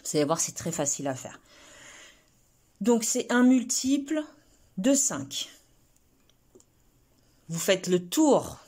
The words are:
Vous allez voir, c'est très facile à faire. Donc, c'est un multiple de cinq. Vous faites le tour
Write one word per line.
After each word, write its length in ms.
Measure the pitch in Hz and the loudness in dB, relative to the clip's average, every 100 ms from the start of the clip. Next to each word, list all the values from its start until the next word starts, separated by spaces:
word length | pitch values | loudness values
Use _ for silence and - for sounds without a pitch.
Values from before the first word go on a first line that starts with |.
Vous 120 | - 151 | -4 -2
allez 80 | |
voir, 160 | 147 160 | 0 0
c'est 120 | - | -4
très 200 | - 170 | -6 -8
facile 340 | 160 143 - 139 | -4 -4 -4 -6
à 80 | |
faire. 260 | 127 - - _ - - - - - - _ _ _ _ _ _ - | -8 -12 -20 _ -20 -20 -20 -20 -20 -20 _ _ _ _ _ _ -4
Donc, 220 | 208 233 | 0 2
c'est 260 | 226 247 - | 0 -4 0
un 100 | 240 | 4
multiple 800 | 247 262 226 - 262 285 277 311 302 - _ _ _ - | 6 4 2 -4 0 -2 0 -6 -6 -14 _ _ _ -2
de 180 | 214 | 2
cinq. 560 | 277 - 156 - - - - _ _ _ _ _ _ _ _ _ - _ _ _ _ _ _ _ _ - | 2 2 -4 -8 -10 -12 -16 _ _ _ _ _ _ _ _ _ -20 _ _ _ _ _ _ _ _ -10
Vous 100 | 165 | -6
faites 300 | - 190 180 | 0 0 2
le 180 | 180 180 | 0 0
tour 520 | - 311 196 - - | 2 4 4 2 -14